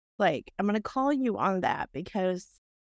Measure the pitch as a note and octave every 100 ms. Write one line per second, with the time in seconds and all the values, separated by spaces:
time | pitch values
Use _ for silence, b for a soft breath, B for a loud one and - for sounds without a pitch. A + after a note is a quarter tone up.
0 | _ - G3 C#3+ - - G3 G#3+ - C4+
1 | C4+ D4 B3+ G3 E3 F#3+ - - - -
2 | F#3 G#3 F#3 F3+ - _ _ _ _